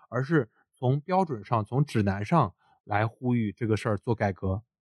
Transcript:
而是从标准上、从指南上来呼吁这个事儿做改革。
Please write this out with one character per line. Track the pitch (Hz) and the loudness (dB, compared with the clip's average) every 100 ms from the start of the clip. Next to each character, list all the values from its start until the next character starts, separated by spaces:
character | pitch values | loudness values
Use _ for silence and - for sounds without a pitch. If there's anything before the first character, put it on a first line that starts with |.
| _ | _
而 | 120 | -6
是 | 135 160 113 _ _ | 0 0 0 _ _
从 | _ 127 147 | _ 0 0
标 | 143 185 | 0 0
准 | 175 110 95 | 0 -4 -2
上、 | 113 | -2
从 | 104 127 151 | 0 0 2
指 | 117 | 2
南 | 101 98 101 | 0 0 0
上 | 170 107 - _ _ | 2 2 -4 _ _
来 | - 104 110 | -4 0 0
呼 | - 123 120 | -2 -2 0
吁 | 104 | -2
这 | - 107 | -2 -2
个 | 104 | 0
事 | 117 | 0
儿 | 101 | -2
做 | - 113 | -2 -2
改 | 101 | -2
革。 | 92 95 95 - _ | -2 -4 -4 -6 _